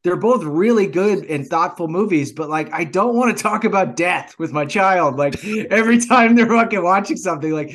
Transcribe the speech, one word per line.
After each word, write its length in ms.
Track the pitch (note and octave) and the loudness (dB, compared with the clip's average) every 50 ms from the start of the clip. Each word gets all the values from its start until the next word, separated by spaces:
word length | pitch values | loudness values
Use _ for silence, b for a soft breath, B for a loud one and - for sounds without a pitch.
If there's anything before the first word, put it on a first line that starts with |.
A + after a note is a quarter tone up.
| - | -2
they're 140 | F3 F3+ | -2 -2
both 260 | D3 G3+ A#3 B3+ A3 D#3+ | 0 2 2 2 2 0
really 440 | D3+ D3 E3 G3+ A#3 A#3 G#3+ F#3 | -2 0 2 2 2 4 2 2
good 360 | - C#3 F3+ G3+ G#3+ F#3+ - - | 0 0 0 0 0 0 -2 -4
and 220 | - D3+ C#3 C3+ | -6 -6 -6 -6
thoughtful 400 | - F3 E3 F3 F3 - - E3+ | -4 -2 -2 -2 -2 -4 -6 -6
movies, 440 | D#3 E3 F#3 A3+ G3+ F3 D3 C3+ - - | -4 -2 -2 0 0 0 0 0 -2 -6
but, 160 | D#3+ D#3 D3 | -8 -6 -4
like, 240 | D#3 D#3 D3 - D#3 | -4 -6 -6 -6 -6
I 100 | D#3+ E3+ | -6 -6
don't 320 | C#3+ E3+ F#3 G#3+ B3 A#3 | -2 0 0 0 2 2
wanna 180 | A#3+ B3+ A#3 A3+ | 2 2 0 0
talk 280 | - - G#3+ G#3+ G#3 A3 | -2 -2 -4 -2 0 -2
about 320 | G#3 G3 F#3+ F3+ - - | 0 0 0 0 0 -2
death 400 | - F3 F3+ F3 C#3 - - - | -2 -2 -2 -2 -2 -6 -10 -10
with 140 | - D#3+ D3+ | -8 -8 -4
my 140 | C3+ D3+ D3 | -4 -4 -4
child, 500 | C#3 - G3+ F#3+ F#3+ F#3 F3+ D#3 C#3 B2+ | -2 0 2 2 4 4 2 2 0 0
like, 280 | C#3 C#3+ C#3+ C3+ - F3 | 0 -2 -2 -2 -6 -8
<laughs> 0 | |
every 540 | G#3 G#3+ G#3+ - - F#3+ A3+ A3 A#3 A#3+ A#3 | -6 -6 -6 -4 0 0 2 4 4 4 2
time 360 | - - B3+ B3 A#3 A3+ A#3+ | 4 4 4 4 6 6 6
they're 120 | A#3+ A3+ | 6 6
fucking 360 | A#3 A#3 A#3 A3 A3+ G#3+ F#3+ E3+ | 4 4 2 2 2 -2 -2 0
watching 340 | F3+ F#3+ G3 G3 - D#4 | 2 2 0 0 -2 -6
something. 340 | - F#3+ F3+ D#3+ C#3 D#3 D#3 | -4 -4 -4 -4 -4 -4 -4
Like, 200 | D#3 D#3 D3 - | -4 -4 -6 -8